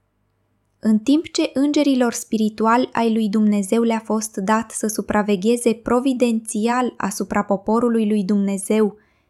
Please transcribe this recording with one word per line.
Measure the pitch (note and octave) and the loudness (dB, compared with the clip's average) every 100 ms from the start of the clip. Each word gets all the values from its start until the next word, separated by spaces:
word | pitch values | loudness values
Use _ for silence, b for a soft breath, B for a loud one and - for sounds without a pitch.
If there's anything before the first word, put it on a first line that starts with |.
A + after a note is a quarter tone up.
| _ _ _ _ _ _ _ _ | _ _ _ _ _ _ _ _
În | A3 G#3+ | 0 0
timp | A3 D4+ - | 2 2 0
ce | - D#4 | -2 -2
îngerilor | B3+ D4 D4 C#4+ B3+ A#3+ | 0 0 2 2 2 0
spirituali | - - A3 G#3+ G#3+ A3 A#3+ B3+ | -2 -4 -2 -2 0 0 2 0
ai | A#3 A#3 | 0 0
lui | A3 G#3+ | 0 0
Dumnezeu | G#3+ G#3+ G#3 F#3+ A3+ | 2 2 2 0 0
le-a | A#3 A3 | 0 -2
fost | A3 A3 G#3+ - | -2 -4 -4 -6
dat | F#3+ A3 A3+ | 0 0 -2
să | - G#3+ | -6 -6
supravegheze | - G3+ G#3 G#3 G3+ G#3+ A#3+ A#3 | -4 -2 -2 0 0 2 2 0
providențial | A3 - B3 C4+ B3 A#3+ A3+ A3+ G#3+ A3+ B3 A#3+ - | -2 0 0 0 0 0 0 -4 -4 -2 0 -2 -4
asupra | F#3+ - F#3+ G#3 | -6 -6 -4 -2
poporului | G3+ F#3+ - A3+ A#3+ A3+ G#3 | -2 -2 0 0 2 0 0
lui | G#3+ | 0
Dumnezeu | F#3+ G3+ G3 F#3+ - G#3+ G#3 - b b | 0 0 0 -2 -2 2 0 -2 b b